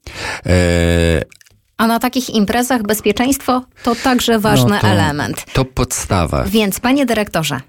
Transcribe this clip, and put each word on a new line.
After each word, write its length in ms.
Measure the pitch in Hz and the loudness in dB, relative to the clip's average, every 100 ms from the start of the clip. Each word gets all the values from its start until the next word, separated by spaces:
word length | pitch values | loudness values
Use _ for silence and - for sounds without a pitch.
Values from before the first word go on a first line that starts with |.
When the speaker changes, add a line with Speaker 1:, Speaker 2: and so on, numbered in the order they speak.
| - - - - - | -20 -12 -10 -8 0
Speaker 1:
E, 760 | 90 87 87 85 85 85 80 - - _ _ _ _ | 2 2 2 2 2 2 0 -2 -14 _ _ _ _
Speaker 2:
A 80 | 220 | 0
na 120 | 226 | 2
takich 300 | 254 254 247 | 0 -4 -2
imprezach 520 | 226 202 233 247 254 | -2 0 0 0 -2
bezpieczeństwo 800 | 208 214 214 202 247 277 - 254 254 _ | 0 -2 0 0 0 0 0 -2 -4 _
to 120 | - 233 | -4 -2
także 440 | 277 247 233 226 | 0 0 2 2
ważny 300 | 214 208 123 | 4 4 4
Speaker 1:
No 100 | 104 | 2
to, 80 | - | 2
Speaker 2:
element. 580 | - 151 147 110 - - | 2 2 0 -4 -6 -4
Speaker 1:
to 120 | - 131 | -2 -2
podstawa. 800 | - 123 - - 101 80 71 | -2 -4 -4 -2 0 0 0
Speaker 2:
Więc, 360 | 65 214 208 - | 0 0 -2 -2
panie 260 | 247 277 262 | 0 0 0
dyrektorze, 540 | 220 208 233 156 131 | -2 -2 -4 -4 -6